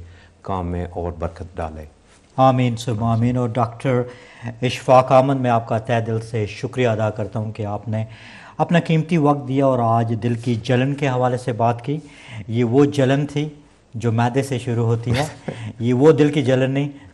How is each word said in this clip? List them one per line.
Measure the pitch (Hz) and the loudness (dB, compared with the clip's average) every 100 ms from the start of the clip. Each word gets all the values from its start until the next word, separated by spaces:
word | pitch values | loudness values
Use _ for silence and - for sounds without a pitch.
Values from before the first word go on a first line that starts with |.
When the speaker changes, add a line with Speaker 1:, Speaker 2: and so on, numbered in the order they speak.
| - - - _ - | -14 -20 -20 _ -8
Speaker 1:
काम | 95 87 | -6 -4
में | 87 87 | -6 -6
और | 87 85 | -6 -8
बरकत | 78 82 - 90 - | -6 -8 -10 -14 -10
डाले। | 80 78 76 _ _ - _ - | -10 -10 -18 _ _ -20 _ 4
Speaker 2:
आमीन | 131 127 123 113 | 4 4 0 -2
सुम | - 107 | -4 -2
आमीन। | 117 113 120 123 | 0 2 2 0
और | 120 | -2
डॉक्टर | 123 113 - 139 123 123 - - - 117 - | -2 -4 -2 -2 0 -2 -10 -20 -16 -14 -4
इशफाक | 127 - - 131 127 | -4 -4 4 6 8
अहमद, | 131 135 135 | 4 4 0
मैं | 123 | 2
आपका | 117 113 113 | 0 0 -4
तहे | 113 117 | 0 -2
दिल | 110 113 | 0 -4
से | 113 113 101 | -4 -6 -6
शुक्रिया | - 127 127 123 | -6 -8 0 0
अदा | 107 107 | 2 -2
करता | 110 101 113 | -4 -6 -6
हूँ | 107 | -8
कि | 107 | -8
आपने | 101 104 110 110 113 - - - - - | -8 -6 -6 -6 -6 -12 -20 -20 -16 -4
अपना | 151 170 | 2 2
कीमती | 165 160 156 170 | 2 0 2 2
वक्त | 147 143 | 2 2
दिया | 123 135 135 | 0 2 2
और | 123 | 4
आज | 117 117 113 | 2 2 2
दिल | 110 120 117 | -2 -2 -2
की | 123 110 | -2 -4
जलन | 92 123 135 | 0 2 2
के | 139 143 | 0 -2
हवाले | 127 123 123 | 0 0 -2
से | 131 | -4
बात | 110 117 113 | 0 0 0
की। | - 156 - - - 113 101 | -4 -8 -8 -20 -18 -16 -6
ये | 113 | 0
वो | 117 131 143 | 2 4 4
जलन | 139 131 139 147 | 4 2 2 0
थी | 147 151 - - _ _ 110 | -4 -6 -10 -20 _ _ -4
जो | 117 | -2
मैदे | 113 120 131 | 0 0 0
से | 127 123 | -2 -4
शुरू | 123 117 | -4 -2
होती | 113 117 120 | 0 -2 0
है, | 120 156 - - | -2 -2 -8 -14
Speaker 1:
<laughs> | - 107 - | -12 -12 -6
Speaker 2:
ये | 117 | -2
वो | 123 151 | 4 6
दिल | 143 147 | 6 4
की | 151 | 2
जलन | 127 131 131 | 0 2 2
नहीं | 139 143 - - | 0 -4 -8 -16